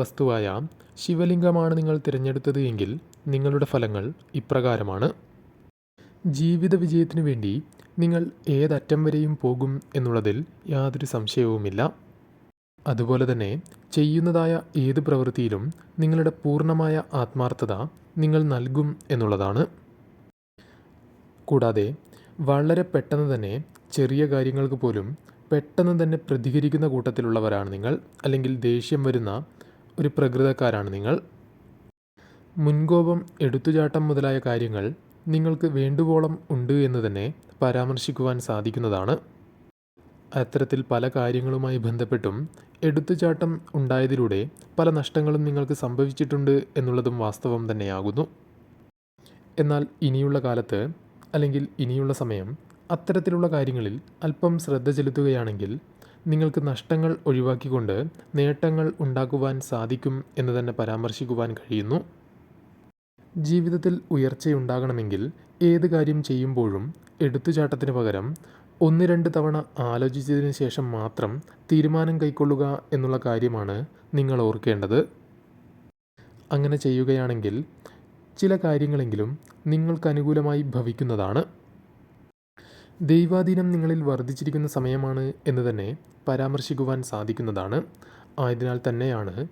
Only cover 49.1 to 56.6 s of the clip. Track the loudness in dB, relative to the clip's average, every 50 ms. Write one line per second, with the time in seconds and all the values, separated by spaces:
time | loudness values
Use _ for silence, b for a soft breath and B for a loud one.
49.1 | _ _ B B B B B B -4 -2 0 0 0 0 -2 -4 -6 -2 -2 0
50.1 | 0 2 0 0 0 0 0 0 -2 -2 -2 -2 -2 -4 -4 -4 -6 -12 -16 -20
51.1 | -20 -20 -14 -4 -2 0 0 0 0 -2 -4 -6 -6 -6 -4 -2 -2 -2 0 -2
52.1 | -2 -2 -4 -4 -4 -6 -6 -8 -10 -14 -16 -20 -20 -16 -8 -6 -6 -6 -2 0
53.1 | 0 0 0 0 0 0 0 0 0 0 0 0 -2 -4 -4 -4 -6 -8 -12 -16
54.1 | -14 -6 -4 -4 -4 0 0 0 0 0 0 0 -2 0 2 0 0 0 0 0
55.1 | 0 0 2 2 2 0 0 -4 -4 -4 -6 -6 -6 -8 -10 -16 -20 B B B
56.1 | B B B 0 0 2 2 2 0 0